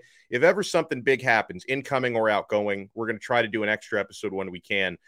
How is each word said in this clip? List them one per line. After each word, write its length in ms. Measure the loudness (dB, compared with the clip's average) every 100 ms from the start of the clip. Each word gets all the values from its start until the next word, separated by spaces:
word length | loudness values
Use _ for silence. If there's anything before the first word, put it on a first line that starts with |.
| -4 _ -6
if 100 | 2
ever 220 | 4 4
something 380 | 0 -2 0 -2
big 180 | 0 2
happens, 440 | 4 4 2 -6 -6
incoming 480 | -6 -2 -2 0 2
or 140 | 2
outgoing, 600 | 2 2 0 0 -4 -6 -8
we're 100 | -6
gonna 140 | -6
try 240 | 0 0
to 40 | 0
do 140 | 0
an 80 | -2
extra 300 | -2 -2 -4
episode 340 | -4 -6 -6
when 160 | -6 -6
we 120 | -10
can. 360 | -4 -2 -2 -4